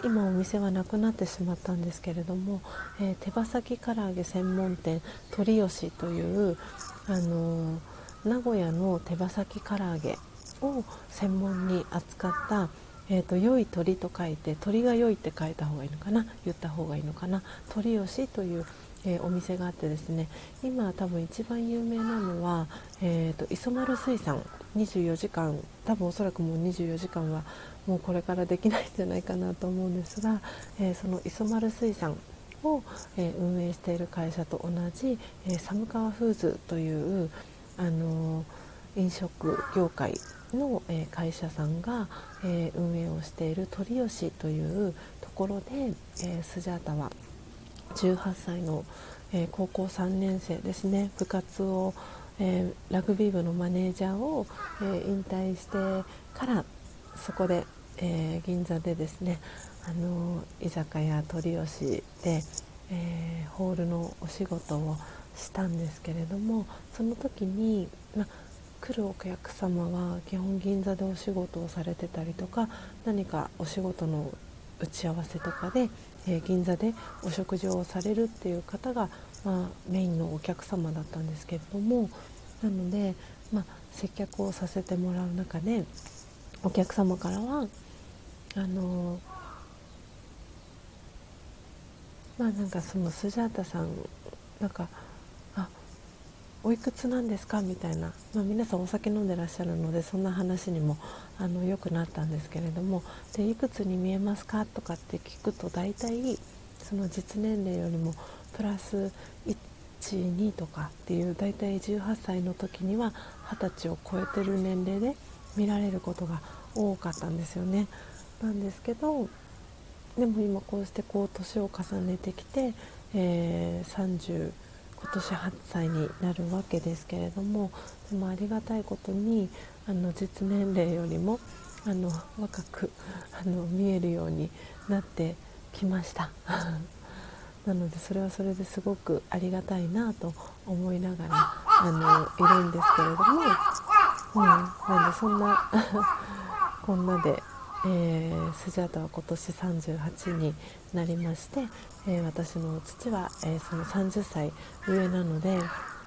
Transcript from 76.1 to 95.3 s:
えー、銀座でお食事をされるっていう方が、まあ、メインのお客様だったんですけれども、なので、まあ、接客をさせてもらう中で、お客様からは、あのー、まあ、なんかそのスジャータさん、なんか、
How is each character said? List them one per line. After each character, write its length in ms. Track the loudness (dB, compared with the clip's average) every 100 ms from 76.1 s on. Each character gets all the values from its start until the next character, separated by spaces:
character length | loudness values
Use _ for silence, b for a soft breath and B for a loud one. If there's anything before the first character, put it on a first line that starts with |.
| -6 -2
え 100 | 0
ー、 80 | 2
銀 160 | 2
座 140 | 4 2
で 180 | 2 0 B B
お 60 | -4
食 260 | -2 0 0
事 100 | 0
を 160 | 0
さ 180 | 0 -2
れ 140 | 2
る 100 | 2
っ 40 | 2
て 200 | 0 -2
い 100 | -2
う 40 |
方 320 | -4 -4 -2
が、 140 | 0 0 B B -4
ま 200 | 0 2
あ、 40 | 0 -6 -2
メ 140 | 2
イ 40 | 4
ン 120 | 2
の 140 | 0
お 60 | -2
客 260 | -2 -4
様 280 | -2 -2 0
だ 80 | -2
っ 40 |
た 140 | -4 -4
ん 80 | -4
で 100 | -6
す 100 | -6
け 100 | -6
れ 40 | -4
ど 80 | 0
も、 280 | 4 4 4 -2 B B -16 -2
な 80 | 0
の 200 | 2 0
で、 240 | 2 0 -2 B B B
ま 100 | -2
あ、 20 | -2 B -14
接 160 | -6 -6
客 360 | -4 -4 -2
を 80 | -2
さ 160 | -2 -2
せ 160 | -2
て 100 | 0
も 180 | 0 2
ら 120 | 0
う 40 | 0
中 240 | -2 -2 -2
で、 260 | 0 0 0 -8 -14 -14 -16 -18 -16 -4
お 80 | 2
客 240 | 4 4
様 220 | 6 4 4
か 140 | 0
ら 100 | 0
は、 260 | 0 0 -2 -6 -16 -16 -16 -16 -16 -16 -8 -4
あ 40 |
の 540 | -2 0 0 0 -2 -4
ー、 20 | -8 -12 -12 B B B -18 -18 -18 -18 -18 -16 -18 -18 -18 -18 -18 -18 -16 -16 -16 -16 -16 -16 -16 -16 -16 -18 -18 -18 -10 0
ま 80 | 0
あ、 40 |
な 120 | 2
ん 80 | 0
か 100 | -2
そ 180 | -2 0
の 120 | 0
ス 200 | 0 -2
ジ 100 | 0
ャ 60 | 0
ー 40 |
タ 140 | 0
さ 180 | -2 -2
ん、 60 | -2 -4 -8 -12 -14 -16 -14 -4
な 60 | -4
ん 40 |
か、 180 | -2 -8 B B B B